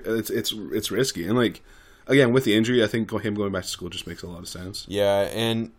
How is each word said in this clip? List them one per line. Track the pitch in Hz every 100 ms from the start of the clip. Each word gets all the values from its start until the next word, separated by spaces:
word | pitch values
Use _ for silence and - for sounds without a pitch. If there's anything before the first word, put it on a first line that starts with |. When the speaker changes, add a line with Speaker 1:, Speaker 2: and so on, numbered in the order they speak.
| - 113
Speaker 1:
it's, | 107
it's, | 107 110
it's | 110 95 110 107
risky. | 98 135 - 85
And, | 120
like, | 113 - - - - - -
again, | 135 123
with | 127
the | 117 104
injury, | 113 123
I | 107
think | 117 107
go-, | 104
him | 110
going | 104 101
back | 95
to | -
school | - 90
just | 92 -
makes | 85
a | 87
lot | 87
of | 90
sense. | 87 92 101 -
Speaker 2:
Yeah, | 101 101 101 98
and | 104 113 113 107